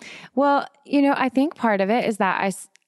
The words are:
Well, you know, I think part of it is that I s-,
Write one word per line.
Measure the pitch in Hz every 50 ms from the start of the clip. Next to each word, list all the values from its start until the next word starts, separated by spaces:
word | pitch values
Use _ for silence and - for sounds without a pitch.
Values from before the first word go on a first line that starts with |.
| - - - - - - -
Well, | 247 285 285 285 277 - - _ _ _
you | - 277 285 277
know, | 277 269
I | - 269 254
think | - 262 277 339 -
part | - - 226 208 190
of | 196 190
it | 226 247 -
is | - 214 -
that | 202 185 - -
I | - 196
s-, | 185 - - - _ _ _